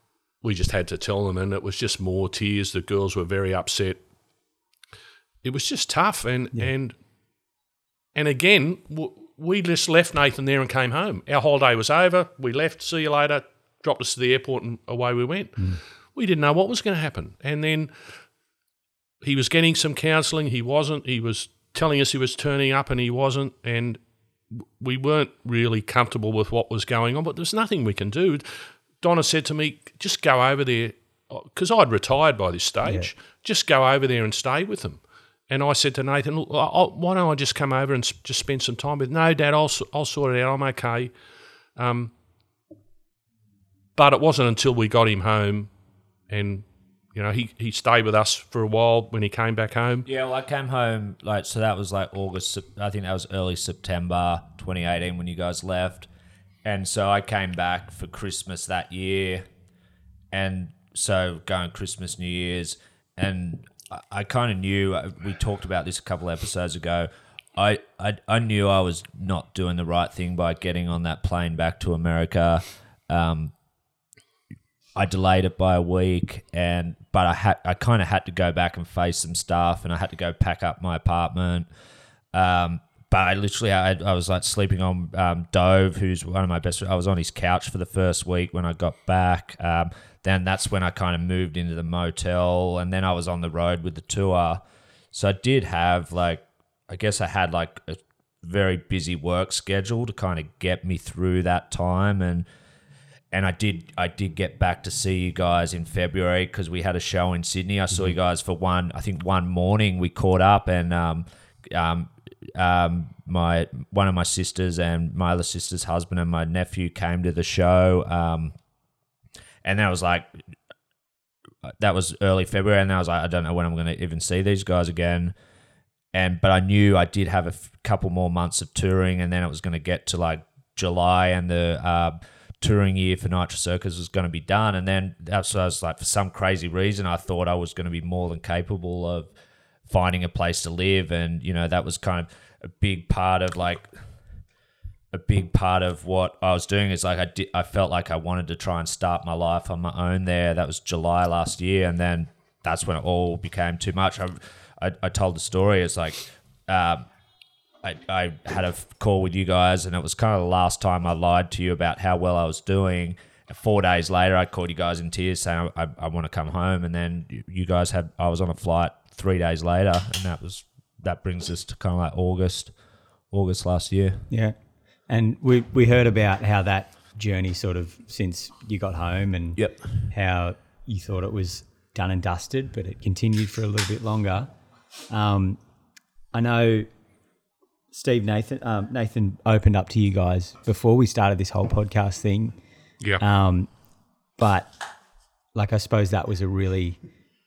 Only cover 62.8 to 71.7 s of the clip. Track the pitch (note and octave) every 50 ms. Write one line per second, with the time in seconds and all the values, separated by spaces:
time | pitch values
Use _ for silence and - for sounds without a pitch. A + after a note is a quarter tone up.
62.8 | _ _ _ _ _ _ _ - F#2+ G2 F#2+ F2+ F2+ F2 D#2+ - - - _ _
63.8 | - - - - - _ - G2+ G2+ - - B2+ A#2+ A#2 G2+ F#2 F#2+ F#2+ G2 G2
64.8 | G2 F#2+ F#2 F2 - F#2 - - E2+ G2+ F#2 - - A2 G2+ - - F2+ F#2 F2
65.8 | D2+ F2+ F2 - - - F#2 E2 F2 F2 E2 E2 - - - F#2 F2+ F2 D2+ E2+
66.8 | D#2 F2 E2+ F2 E2+ E2+ - - _ - - - _ _ - - G2+ G#2 G#2 -
67.8 | - _ _ - F#2 G#2 G#2 - - - A2 A#2 A#2 A2 G#2+ G2+ G2+ G2 G2 F#2+
68.8 | F#2 F2+ E2+ E2 - - - - F#2+ F#2 F#2+ E2 - - - F#2 F#2 F2+ F2 F2
69.8 | F2 E2 F2 F2 E2+ - - - F2+ F2 F2+ F2 F2 E2+ E2 - - F2+ F2 F2
70.8 | F2 F2 E2+ E2+ E2+ E2 D#2+ - - - F2+ F2 F2 E2+ E2 D#2+ E2 E2